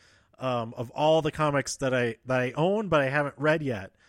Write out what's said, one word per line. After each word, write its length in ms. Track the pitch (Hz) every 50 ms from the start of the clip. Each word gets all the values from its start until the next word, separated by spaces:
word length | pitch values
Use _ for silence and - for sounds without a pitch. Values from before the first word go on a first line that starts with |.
| _ _ _ _ _ _ _ -
um, 340 | - 131 123 120 113 113 117
of 140 | - 120 117
all 320 | - - 151 156 160 160
the 100 | 151 156
comics 440 | - - 156 151 143 139 127 - -
that 180 | - 139 131 127
I, 220 | 127 123 117 110 - _
that 140 | 123 127 127
I 120 | 123 127
own 360 | - 147 156 185 202 220 220 180
but 120 | 165 147
I 80 | 135 131
haven't 280 | 139 151 143 139 - -
read 240 | 143 151 160 165
yet, 300 | 147 131 117 98 95 - _ _ _